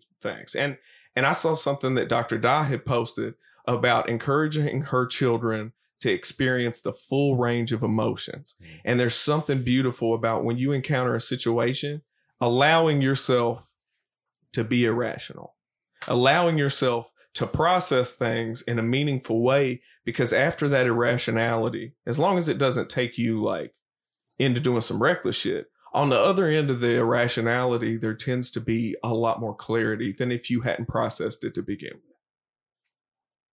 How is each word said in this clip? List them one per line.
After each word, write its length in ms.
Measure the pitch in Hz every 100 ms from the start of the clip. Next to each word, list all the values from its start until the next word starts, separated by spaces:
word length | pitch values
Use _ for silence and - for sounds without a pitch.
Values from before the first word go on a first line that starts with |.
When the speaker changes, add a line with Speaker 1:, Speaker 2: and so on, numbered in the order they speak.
| - _
Speaker 1:
things. 320 | - - -
And, 240 | - 143 131 _ - _
and 120 | - 135
I 60 |
saw 180 | 160 165
something 400 | 156 143 139 131 127
that 120 | -
Doctor 300 | 120 120 110
Dye 260 | 120 147
had 220 | 147 131 -
posted 480 | 120 117 - 110 - _ _ -
about 420 | 120 123 117 -
encouraging 720 | 117 - 143 156 151 147 135
her 220 | - 127 123
children 640 | - 131 117 117 110 107 - _ _
to 100 | 123
experience 720 | 95 - - 131 127 120 -
the 140 | -
full 420 | - - 135 143 127
range 360 | 120 120 117
of 100 | 110
emotions. 760 | 113 110 110 110 - - - -
Speaker 2:
Mm. 40 | 85 - -
Speaker 1:
And 140 | 123
there's 140 | 120
something 480 | - - 151 151 131
beautiful 520 | 123 127 127 - 117
about 300 | 113 117 113
when 120 | 117 120
you 160 | 135
encounter 420 | 139 131 139 127
a 60 | 117
situation, 800 | - 123 117 117 117 135 143 147 - _ _ _
allowing 640 | 123 123 147 165 165 143
yourself 640 | 135 131 - 127 120 117 - - _ _ _ _ _ _ _
to 100 | -
be 220 | 113 123 117
irrational, 720 | 117 110 - - - - _ _ _ _ _ -
allowing 480 | 123 127 160 170 160
yourself 560 | 139 - 131 120 - - -
to 120 | - -
process 680 | - 160 180 170 131 123
things 480 | - 120 113 117 113
in 160 | - 120
a 40 |
meaningful 600 | 113 131 147 131 - 113
way, 400 | 120 139 135 123 _ _ -
because 260 | 117 120
after 340 | 104 147 170 147
that 180 | 139 127
irrationality, 1080 | 117 120 127 - 113 117 113 113 113 120 - -
as 120 | 123
long 200 | 180 185
as 100 | 160
it 80 | 131
doesn't 320 | 135 123 -
take 300 | - 120 -
you, 200 | 117 110
like, 360 | 107 90 - _ _ _ _ _ _ -
into 200 | 135 120
doing 220 | 127 120
some 220 | - 104
reckless 360 | 135 175 - -
shit, 280 | 101 - - _ -
on 160 | - 143
the 100 | 123
other 280 | 147 190 170
end 240 | 156 143
of 100 | 123
the 120 | 120
irrationality, 1040 | 120 117 120 120 120 117 123 127 117 113 113
there 160 | 110
tends 360 | 110 - 127 123
to 80 | 117
be 380 | 117 113 113 -
a 80 | -
lot 260 | 113 117 107
more 160 | 113
clarity 580 | 101 - 113 110 110 120
than 200 | - 123
if 160 | 120 -
you 140 | 123
hadn't 260 | 120 - 117
processed 560 | 113 117 - - -
it 80 | -
to 80 | -
begin 300 | - 101 -
with. 240 | - _ _ _ _ _ _ _ _ _ _ _ _ _ _ _